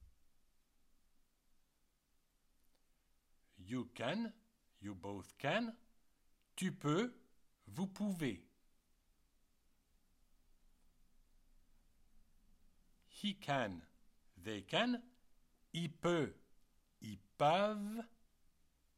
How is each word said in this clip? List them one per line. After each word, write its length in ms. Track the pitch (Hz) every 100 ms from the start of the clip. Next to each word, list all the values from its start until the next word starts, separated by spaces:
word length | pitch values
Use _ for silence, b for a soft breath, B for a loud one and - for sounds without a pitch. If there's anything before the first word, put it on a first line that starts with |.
| - - - - _ _ _ _ _ _ _ _ _ _ _ - _ _ _ _ _ _ _ _ _ _ - _ _ _ _ _ _ - _ -
You 300 | 92 127 120
can, 380 | - 117 190 226 - _ _ _ _
you 140 | 98 95
both 380 | 98 101 - -
can. 360 | 139 202 233 226 - _ _ _ _ _ _ -
Tu 160 | 185
peux, 400 | - 147 160 247 - - - - _ -
vous 200 | 104 190
pouvez. 520 | - 208 175 139 90 - _ _ _ _ _ _ _ _ _ _ _ _ _ _ _ _ _ - - - - - - - _ - - - - - - - - - _ - - - - - - - - - - -
He 260 | - 208
can, 480 | 196 - 139 110 87 - - - - - -
they 180 | 101 104
can. 400 | - 165 240 240 - - - - _ _ _
Il 160 | 160 170
peut, 420 | - 170 170 117 - - - - _ _ _
ils 160 | 107 98 - -
peuvent. 640 | 147 180 208 214 202 226 226 - - _ - _ - _ _